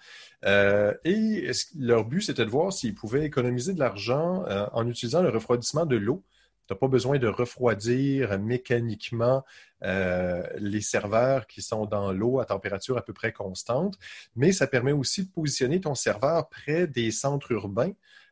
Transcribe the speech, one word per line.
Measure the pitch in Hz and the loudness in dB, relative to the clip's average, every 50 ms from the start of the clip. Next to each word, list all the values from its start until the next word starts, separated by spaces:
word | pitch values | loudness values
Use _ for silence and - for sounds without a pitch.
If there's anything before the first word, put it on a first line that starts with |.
| - - - - - - - _ - | -18 -20 -20 -20 -20 -20 -18 _ 2
Euh, | 98 101 101 101 101 101 104 104 104 - - - | 4 6 6 6 6 4 4 4 2 0 0 0
et | 160 196 220 220 220 214 190 - | 0 0 2 2 0 0 -2 -2
est-ce, | - 123 - - - - | -4 -4 -4 -6 -8 -8
leur | 156 127 117 117 113 104 | -4 2 4 4 4 4
but, | 117 135 190 | 2 -2 -2
c'était | 208 - 135 - 113 | -2 -2 -2 -2 -2
de | 104 | 0
voir | 110 143 170 196 185 | 0 0 0 0 -2
s'ils | - - 110 95 | -4 -4 -4 -4
pouvaient | - - 107 117 139 156 | -6 -6 -2 -2 0 0
économiser | 147 147 135 120 123 123 123 120 185 196 | 0 0 0 0 0 0 -2 -2 -4 -2
de | 165 | 0
l'argent, | 135 117 101 101 101 117 127 143 165 175 185 185 - | 0 0 0 -2 -2 -2 0 0 0 0 -2 -2 -2
euh, | - 98 98 104 104 - | -2 -2 -2 -2 -2 -2
en | 117 117 | -2 -2
utilisant | 120 117 - - 113 131 170 | -2 -2 -4 -4 0 2 2
le | 185 135 | 2 2
refroidissement | 107 110 110 - 123 120 120 - - 151 175 | 2 0 2 2 0 0 0 -2 -2 -2 0
de | 156 127 | 2 2
l'eau. | 110 101 110 151 190 - _ _ _ _ _ _ _ _ | 2 2 0 -2 -2 -6 _ _ _ _ _ _ _ _
T'as | - 98 | -10 -2
pas | - 135 | -2 0
besoin | 131 131 123 117 127 143 139 | 2 2 2 2 2 2 2
de | 123 | 2
refroidir | 107 98 - 123 - - - 123 120 107 98 104 117 120 131 139 139 139 135 131 101 101 98 | 0 0 0 -2 -4 -2 0 2 2 2 2 0 0 2 2 2 2 2 0 0 0 -2 -2
mécaniquement, | 101 110 123 123 - - 123 117 117 117 104 - - - 123 113 117 123 131 135 135 - - - - _ _ _ - | -2 -2 -2 -2 0 0 0 0 0 -2 -4 -6 -8 -6 -4 0 2 2 2 2 0 -6 -14 -20 -20 _ _ _ -4
euh, | 92 92 98 95 92 90 90 90 90 87 87 85 - - | -2 0 0 0 0 0 0 0 0 -2 -4 -4 -6 -8
les | - 104 101 101 104 | -6 -4 -4 -4 -4
serveurs | 101 - - 107 107 104 107 113 123 131 135 131 110 | -2 -2 -2 -2 0 2 2 2 4 4 2 0 -2
qui | - - - | -6 -12 -14
sont | - - 113 110 107 | -8 -6 -4 -4 -2
dans | 104 107 101 101 98 | -2 -2 -2 0 -2
l'eau | 95 95 107 123 131 131 | 0 0 0 0 0 0
à | 117 | 0
température | - 101 95 - 101 101 95 - - 131 | -2 -4 -4 -2 -4 -6 -6 -4 -4 -4
à | 117 - | -4 -4
peu | - 101 | -6 -8
près | - - 113 | -6 -6 -6
constante, | - - 101 95 92 - - - 120 139 180 202 190 - - - - - - - _ | -4 -6 -8 -8 -8 -8 -4 -2 -2 0 0 -2 -4 -8 -14 -18 -18 -20 -20 -12 _
mais | 117 135 180 | 2 4 4
ça | 190 - 139 | 4 4 2
permet | 135 - 123 117 139 | 2 2 2 2 2
aussi | 143 147 123 - - - 190 | 2 2 0 0 -2 -4 -4
de | 185 | -4
positionner | - 175 156 147 - - 131 123 156 185 | -4 -4 -2 -2 0 0 0 2 2 0
ton | 185 160 135 | 0 -2 -4
serveur | - - 113 98 107 127 143 165 165 147 - | -2 0 -2 0 0 0 2 2 0 -2 -2
près | - - - - 151 165 180 | -8 -10 -4 -2 0 0 0
des | 160 127 120 117 110 | 0 0 0 0 0
centres | 107 - - 139 143 139 - - | 0 0 0 0 0 -2 -2 -2
urbains. | 117 104 - 101 98 110 131 185 214 - _ _ - - - _ | -2 -2 -2 -2 0 0 0 0 -2 -6 _ _ -20 -20 -20 _